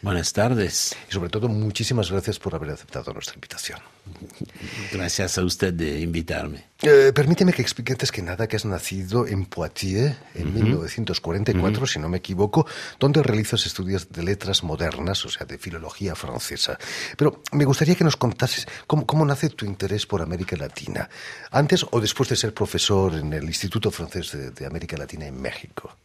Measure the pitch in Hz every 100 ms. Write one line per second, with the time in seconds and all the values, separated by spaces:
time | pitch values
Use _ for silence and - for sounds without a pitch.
0 | 101 92 78 - 110 123 92 - - -
1 | - 95 87 107 117 107 107 101 110 123
2 | 92 98 104 101 196 82 76 73 - -
3 | - 52 - - - - - - - _
4 | - 85 - - - - - - 101 98
5 | 90 - 92 - 92 - 95 87 80 73
6 | 82 82 82 76 78 71 - _ 151 139
7 | 135 131 143 170 185 - 120 - 120 131
8 | 131 - 87 90 110 110 110 92 - 95
9 | 92 113 120 98 90 - 78 - 98 95
10 | 135 135 - - 78 98 104 147 - -
11 | 107 90 - 85 110 92 92 107 131 -
12 | 78 90 - 92 104 156 156 - - -
13 | 139 147 139 107 107 110 - - 92 95
14 | - 82 85 101 90 95 90 78 82 62
15 | 80 98 - - - - - 82 80 -
16 | 98 80 - 58 - - - - - -
17 | - - 147 - - 143 139 135 156 175
18 | 165 - 123 - 127 - - - - 151
19 | 135 151 151 139 156 - 104 98 98 104
20 | - 101 80 85 92 85 71 - - -
21 | - - - - - 131 143 185 - 120
22 | 107 - 127 113 110 - 104 - - 98
23 | 95 80 76 78 73 80 98 110 107 -
24 | 85 92 82 73 65 62 67 78 80 78
25 | 69 76 71 65 - - - - - -